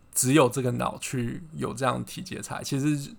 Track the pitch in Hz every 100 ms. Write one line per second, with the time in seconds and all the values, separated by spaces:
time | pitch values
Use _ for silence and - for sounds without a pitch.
0 | - - 127 151 127 135 123 120 123 -
1 | - 127 120 131 - 151 127 117 131 123
2 | 117 - - - - - - 139 147 143
3 | 139